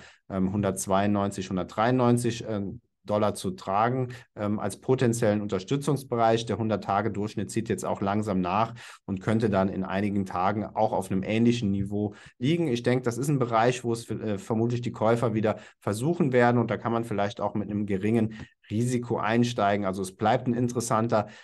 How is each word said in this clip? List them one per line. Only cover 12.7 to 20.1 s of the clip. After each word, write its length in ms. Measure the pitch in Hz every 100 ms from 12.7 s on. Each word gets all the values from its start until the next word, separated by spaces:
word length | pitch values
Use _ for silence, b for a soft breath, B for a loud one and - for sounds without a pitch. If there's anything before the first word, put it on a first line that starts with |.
| 120
denke, 220 | 120 127
das 120 | 123 113
ist 120 | 139
ein 100 | 143
Bereich, 440 | 117 113 120 123
wo 120 | 120
es, 160 | 117 -
äh, 260 | 107 107 98
vermutlich 460 | - 110 117 120
die 100 | 120
Käufer 400 | - 110 117 123
wieder 240 | 107 107 104 B B
versuchen 520 | - 101 139 175 131
werden. 260 | 123 120 120
Und 120 | 110
da 60 | 101
kann 160 | 120
man 120 | 117
vielleicht 360 | 117 101 101 -
auch 140 | 101
mit 160 | 107 95
einem 160 | 104 101
geringen 480 | 95 104 117 117 B B _ -
Risiko 480 | 104 123 123 120 101
einsteigen. 680 | 104 117 120 117 101 104 98
Also 160 | 95
es 120 | 95